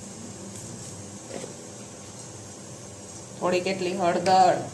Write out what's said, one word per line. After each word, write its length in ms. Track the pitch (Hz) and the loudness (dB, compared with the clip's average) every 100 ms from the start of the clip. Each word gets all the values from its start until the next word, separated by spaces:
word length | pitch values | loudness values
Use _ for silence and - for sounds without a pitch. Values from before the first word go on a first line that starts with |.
| - - - - - - - - - - - - - - - - - - - - - - - - - - - - - - - - - - | -12 -12 -12 -12 -12 -12 -12 -12 -12 -12 -12 -12 -10 -10 -10 -12 -14 -14 -14 -14 -14 -14 -12 -12 -12 -14 -14 -14 -14 -14 -14 -14 -14 -2
થોડી 200 | 170 180 | 2 2
કેટલી 380 | 180 190 180 190 | 2 0 0 2
હળદર 600 | 175 180 180 185 185 151 - | 4 4 8 10 10 8 0